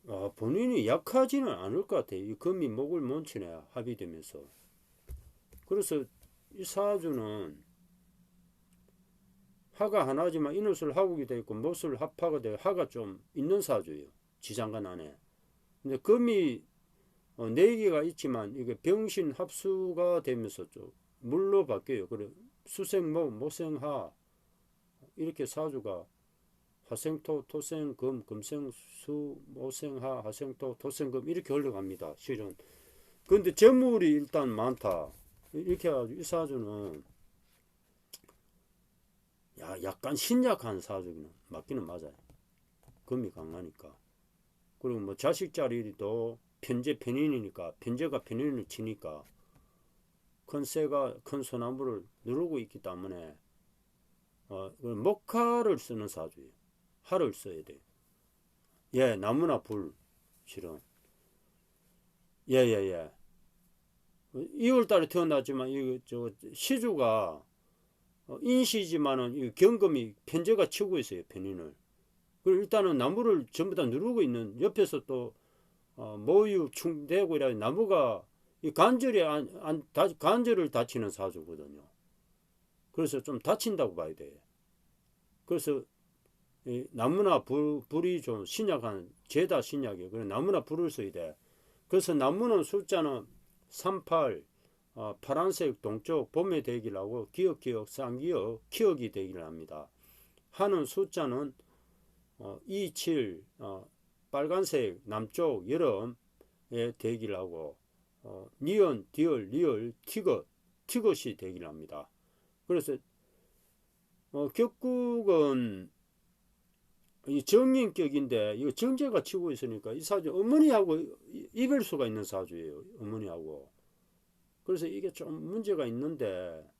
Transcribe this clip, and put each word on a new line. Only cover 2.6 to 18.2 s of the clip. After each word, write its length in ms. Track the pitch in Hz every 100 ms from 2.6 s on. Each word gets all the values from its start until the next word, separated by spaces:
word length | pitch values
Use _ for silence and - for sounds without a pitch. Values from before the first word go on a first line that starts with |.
| 143
목을 340 | 110 143 175
못 220 | 127 151
치네, 360 | 156 104 90 82 73
합이 220 | 127 117
되면서. 480 | 113 87 82 76 73 71 _ _ _ _ _ - - - _ _ - _
그래서 360 | 196 - 151 131 _ - _ _
이 100 | 196
사주는 960 | 180 196 202 202 165 131 107 107 85 73 _ _ _ _ _ _ _ _ _ _ _ _ _ _ _ _ _ _ _ _ _
화가 360 | - 208 202 131
하나지만 460 | 135 175 160 147
인월술 380 | 175 208 165 151
하국이 340 | 143 190 165 127
돼 120 | 120
있고 140 | -
모술 420 | 107 143 175 160 127
합파가 440 | 151 - 170 151
돼, 140 | 113
화가 340 | 104 190 180 143
좀 340 | 123 104 95 _
있는 260 | - 143 202
사주예요, 460 | 180 113 82 73 71 _ _ _
지장간 460 | - 110 107 110 98
안에. 280 | 90 76 69 _ _ _ _ _ _
근데 160 | 135 135
금이, 640 | - 233 240 208 160 113 _ _ _ _ _ _ _ -
어, 140 | 113
네 260 | 123 202 233
개가 260 | 208 156
있지만 520 | 160 160